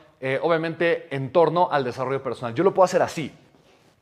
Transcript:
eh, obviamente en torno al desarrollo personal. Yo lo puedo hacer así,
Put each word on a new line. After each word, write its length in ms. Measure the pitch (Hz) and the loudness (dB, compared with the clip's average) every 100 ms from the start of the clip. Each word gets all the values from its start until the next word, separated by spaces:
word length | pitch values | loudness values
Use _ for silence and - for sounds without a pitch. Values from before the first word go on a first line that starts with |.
| - _ | -20 _
eh, 200 | 131 135 | -4 -2
obviamente 640 | 160 165 165 160 170 165 - 139 | 0 0 -2 -2 0 0 -4 -8
en 160 | 135 | 0
torno 380 | 175 160 165 180 | 2 4 4 2
al 140 | 143 123 | 0 -2
desarrollo 360 | 117 127 135 | -4 -4 -4
personal. 320 | 135 117 123 | -4 -6 -6
Yo 120 | 117 185 | 0 2
lo 80 | |
puedo 100 | 185 | 4
hacer 180 | 180 185 | 4 4
así, 300 | 123 - 127 - _ _ _ _ _ _ | -2 -4 -10 -12 _ _ _ _ _ _